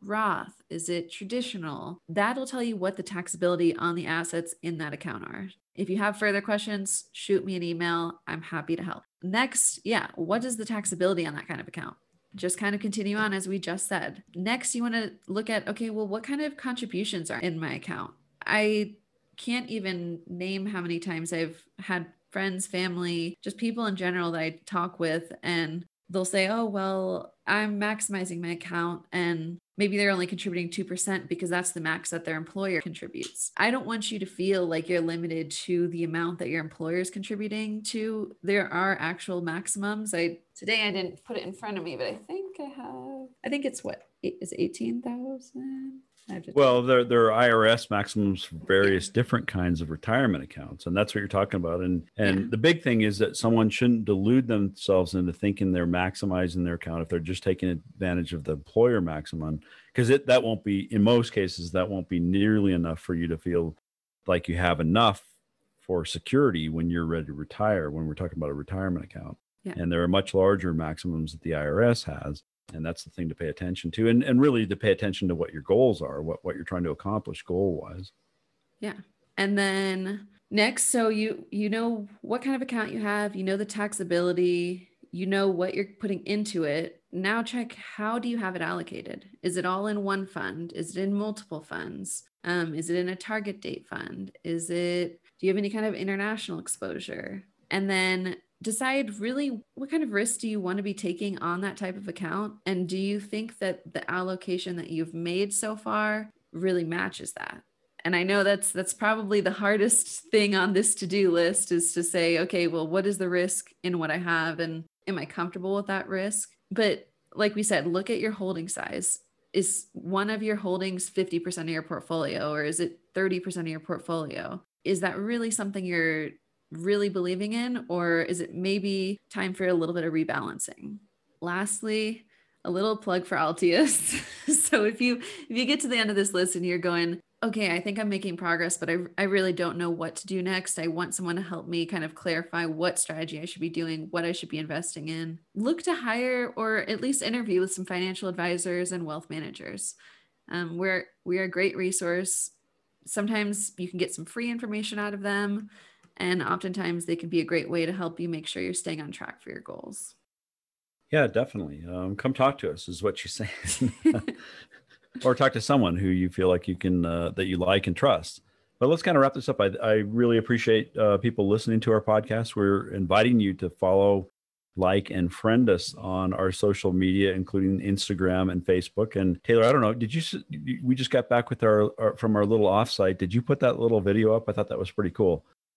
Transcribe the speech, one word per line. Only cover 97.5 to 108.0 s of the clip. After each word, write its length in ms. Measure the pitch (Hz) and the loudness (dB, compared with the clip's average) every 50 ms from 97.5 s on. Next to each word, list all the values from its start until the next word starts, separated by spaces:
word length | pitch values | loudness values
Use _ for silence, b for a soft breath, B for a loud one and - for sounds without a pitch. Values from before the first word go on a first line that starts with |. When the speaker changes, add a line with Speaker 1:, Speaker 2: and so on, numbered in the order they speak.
| _ _ _ _ | _ _ _ _
Speaker 1:
And 180 | - 196 196 | -4 -2 0
then 500 | 196 190 185 185 185 185 185 185 185 175 - _ _ _ _ | 0 2 2 2 2 0 0 -2 -4 -6 -8 _ _ _ _
decide 580 | - 220 220 214 262 262 269 277 269 208 202 208 | -6 -6 -4 -2 -2 0 0 0 -2 -4 -6 -6
really 420 | 202 240 254 277 285 277 240 208 - _ _ | -4 -4 -2 -2 -2 -2 -4 -6 -10 _ _
what 160 | - 269 269 | -12 -6 -4
kind 120 | 320 320 311 | -2 -2 -2
of 80 | 233 | 0
risk 280 | 208 196 220 233 - - | 0 0 0 0 -2 -4
do 80 | - | -4
you 120 | 220 214 208 | -4 -4 -2
want 180 | 180 180 185 | -2 -2 -2
to 60 | 202 196 | -2 -4
be 100 | 208 196 | -4 -6
taking 440 | 202 - 175 175 175 214 202 190 - | -4 -4 -6 -4 -4 -4 -4 -4 -4
on 220 | - 170 175 180 | -4 -4 -2 -2
that 160 | 196 196 - | -4 -6 -6
type 200 | - 202 185 185 | -6 -6 -6 -6
of 100 | 202 202 | -8 -10
account? 480 | - 170 - 190 160 170 196 214 208 - - _ | -10 -8 -6 -6 -4 -4 -4 -4 -6 -10 -8 _
And 220 | 190 196 180 185 | -2 -2 -2 -2
do 100 | 170 185 | -2 -2
you 220 | 190 196 196 202 208 | -2 -2 -2 -2 -4
think 400 | 202 202 - 214 220 233 - - | -4 -6 -6 -6 -6 -8 -6 -4
that 340 | 202 190 185 185 - 160 - | -4 -4 -4 -6 -10 -10 -8
the 160 | - - - | -8 -6 -4
allocation 680 | 175 185 185 185 185 185 - - 180 180 - 185 175 | -4 -2 -2 -4 -6 -6 -4 -4 -4 -4 -4 -6 -6
that 120 | 170 165 - | -8 -8 -6
you've 240 | 165 160 165 165 165 | -4 -4 -4 -4 -6
made 400 | 165 170 170 175 185 202 202 202 | -4 -4 -2 0 0 0 0 -2
so 220 | - - 214 220 | -2 -2 -4 -6
far 540 | 214 - 220 214 214 214 214 214 214 214 214 - _ _ _ | -6 -6 -2 -2 0 0 0 0 -2 -4 -8 -14 _ _ _
really 320 | - 165 180 190 180 180 170 | -6 -2 0 0 2 0 0
matches 500 | 165 170 175 185 196 - - - - - | -2 -2 -2 -2 -4 -6 -8 -10 -10 -10
that? 280 | - - - - - - _ _ _ _ _ _ - | -8 -10 -10 -10 -12 -18 _ _ _ _ _ _ -4